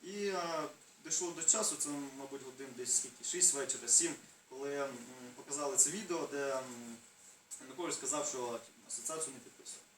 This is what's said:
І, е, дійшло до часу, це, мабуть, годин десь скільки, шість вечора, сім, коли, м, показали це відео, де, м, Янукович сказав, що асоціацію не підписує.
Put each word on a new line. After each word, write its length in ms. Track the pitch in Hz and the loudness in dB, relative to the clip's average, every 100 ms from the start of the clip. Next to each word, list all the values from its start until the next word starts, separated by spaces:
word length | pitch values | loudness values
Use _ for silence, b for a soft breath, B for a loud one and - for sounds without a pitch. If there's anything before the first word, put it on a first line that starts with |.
І, 240 | 180 208 202 | -10 -4 -2
е, 360 | 185 170 156 151 - - - | 0 0 -2 -2 -8 -20 -14
дійшло 260 | - - 175 | -4 -2 0
до 120 | 156 | 0
часу, 340 | - 220 - - | 4 6 4 0
це, 120 | 147 143 139 135 | -2 -2 -4 -8
мабуть, 260 | 139 139 | -8 -8
годин 240 | 127 127 135 120 | -10 -10 -10 -6
десь 200 | 123 - | 2 2
скільки, 280 | 113 - | 2 -6
шість 300 | - 180 - | -2 6 6
вечора, 340 | 139 131 120 117 | 6 0 -2 6
сім, 260 | - 165 139 - - - | 6 6 0 -10 -20 -16
коли, 260 | 131 143 | -6 -2
м, 140 | 143 139 120 123 127 123 - | -2 -2 -4 -12 -14 -14 -12
показали 400 | - 139 143 123 | -6 -2 2 6
це 140 | 147 | 6
відео, 380 | 190 185 165 143 | 4 0 0 0
де, 200 | 143 139 | 0 2
м, 440 | 131 127 120 117 117 - - - - - - | 0 -2 -8 -10 -12 -16 -20 -20 -20 -16 -14
Янукович 340 | - - 330 | -12 -4 -2
сказав, 340 | - - - - | -2 0 0 0
що 320 | 127 120 117 - - - | 0 -2 -4 -8 -16 -8
асоціацію 460 | - - 160 143 | -6 -2 -2 -2
не 60 | - | -6
підписує. 420 | - - - - - | -16 -16 -14 -14 -14